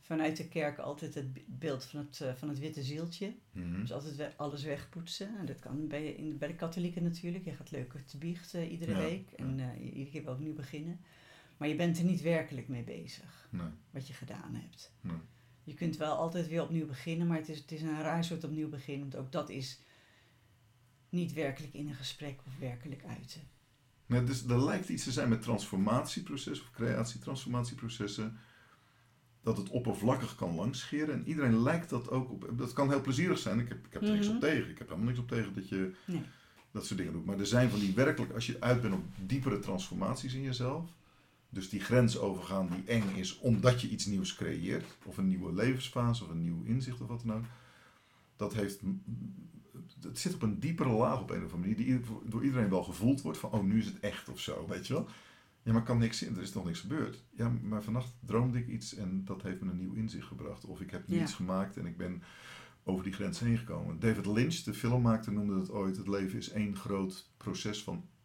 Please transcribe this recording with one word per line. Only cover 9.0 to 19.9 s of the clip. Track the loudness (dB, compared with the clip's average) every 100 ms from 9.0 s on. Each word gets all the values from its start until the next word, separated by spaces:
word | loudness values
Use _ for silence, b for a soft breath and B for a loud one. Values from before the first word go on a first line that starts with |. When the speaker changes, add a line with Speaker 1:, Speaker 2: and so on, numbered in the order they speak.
| 0 -2 -8
Speaker 2:
ja. | -6
Speaker 1:
En, | -4 -2
eh, | -4 -6 -8
i-, |
iedere | -8 -8
keer | -8
weer | -6
opnieuw | -6 -6
beginnen. | -6 -8 -8 -6 -8 B B B B B 0
Maar | 0
je | 4
bent | 4 4
er | 4
niet | 4
werkelijk | 4 4 2 -6 -4
mee | -6
bezig, | -6 -8 -10 -14 -18 -20 -8
Speaker 2:
Nee. | -6 -6 -8 -12
Speaker 1:
wat | -10 -10
je |
gedaan | -12 -12 -10 -8 -10
hebt. | -10 -18 -20 -10
Speaker 2:
Nee. | -6 -6 -8 b b b
Speaker 1:
Je | -16
kunt | -2 -2 0
wel | 0 2
altijd | 0 0 0
weer | 0
opnieuw | 2 0 0
beginnen, | -6 -4 2 4
maar | 2
het | 0
is, | -8
het | -8
is | -6
een | -2 0
raar | 0 2
soort | 0 -2
opnieuw | -4 -2 -4
beginnen. | -4 -6 -6 -6
Want | -6 -4
ook |
dat | -4 -4
is | -6 -8 -10 b